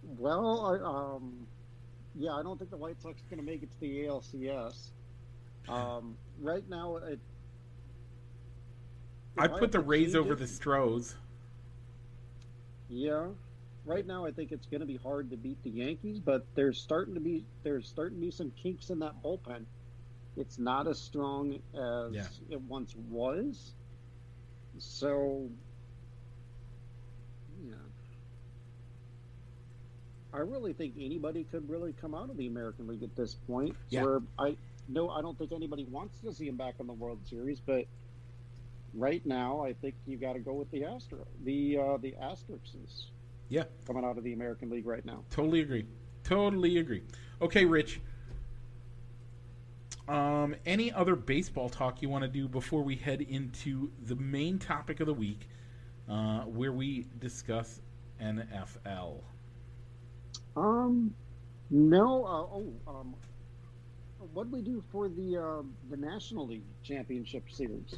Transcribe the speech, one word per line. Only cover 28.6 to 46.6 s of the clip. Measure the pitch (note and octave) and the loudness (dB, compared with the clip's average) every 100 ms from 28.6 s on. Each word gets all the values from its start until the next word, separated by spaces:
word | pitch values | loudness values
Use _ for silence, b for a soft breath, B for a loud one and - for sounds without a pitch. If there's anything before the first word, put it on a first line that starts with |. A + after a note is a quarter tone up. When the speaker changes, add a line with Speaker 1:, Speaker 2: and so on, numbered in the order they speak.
| - - - - - - - - - - - - - - - - - | -16 -16 -16 -14 -14 -16 -14 -14 -14 -14 -14 -14 -14 -14 -14 -14 -6
Speaker 1:
I | C#3+ | -2
really | E3 C4 A3 | -2 0 -2
think | C#3 D#3 A#2+ | -2 -4 -4
anybody | C3+ E3 D3+ D#3+ | -4 -2 0 -2
could | D#3+ E3 D3 | -2 -4 -2
really | E3 E3+ | -2 -2
come | C3 D#3+ | -4 -6
out | D#3 - | -6 -4
of | A3 | -4
the | B2 | -2
American | A#2+ A2+ A2 A2+ | -2 -4 -6 -6
League | A2+ | -6
at | A2 - | -4 0
this | A#2 - - | 0 -2 -2
point. | B2 D3 - - | 2 2 0 0
Speaker 2:
Yeah. | B2+ | 4
Speaker 1:
Where | C3 C3+ - - | 6 6 4 2
I, | C#3+ D3+ - - - | 2 2 -8 -14 -2
no, | C3+ E3+ | 2 2
I | D3+ | 0
don't | D#3+ D#3 | -2 -4
think | D3+ | -4
anybody | E3 D#3 C#3+ | -2 -4 -4
wants | B2+ C3+ G3+ - | -4 -6 -8 -8
to | A3+ | -8
see | E3 D3+ | -4 -4
him | B2 | -2
back | C3 A#2+ | -4 -4
in | B2 | -8
the | |
World | A2+ A#2 A#2 - | -4 -6 -6 -6
Series, | A#2 C3 C#3+ | -4 -2 -2
but | - C3 A#2+ - - - - - - - - - - | 4 4 4 -6 -14 -14 -14 -14 -14 -12 -12 -12 -10
right | A2 C3 E3+ | 2 2 4
now, | D3 B2+ B2 D3 | 2 2 2 2
I | C#3 | 0
think | A#2+ C3+ B2 - | -2 -6 -6 -8
you | C3 | -4
gotta | C3 B2+ | -2 -2
go | A#2+ | -2
with | C#3 C#3 | -4 -2
the | D3 | -2
Astro, | D3+ B3 - C3 - - | -2 -4 -10 -10 -10 -6
the, | B2+ C#3 C#3+ C#3+ | 0 2 4 4
uh, | C#3 C#3 | 4 4
the | C3 - | 0 -4
Asterixes | C3+ F#3 - - - - - - - - - - - | -6 -6 -10 -10 -10 -12 -10 -10 -10 -12 -14 -12 0
Speaker 2:
Yeah. | C#3+ D#3+ - - | 2 2 -6 -2
Speaker 1:
coming | B2+ | 2
out | B2 B2 | 2 2
of | |
the | A#2+ | -2
American | A#2 A#2+ A#2 A#2+ | 0 -2 -2 -2
League | A#2+ | -2
right | A2+ A#2 A#2 | 0 -2 -2
now. | A2+ A#2+ | -8 -2
Speaker 2:
Totally | - D#3 E3 | 2 6 6
agree. | D3+ B2 G#2+ - - - | 6 2 0 -8 -12 -8
Totally | - F#3+ G3+ G3 | 4 8 8 8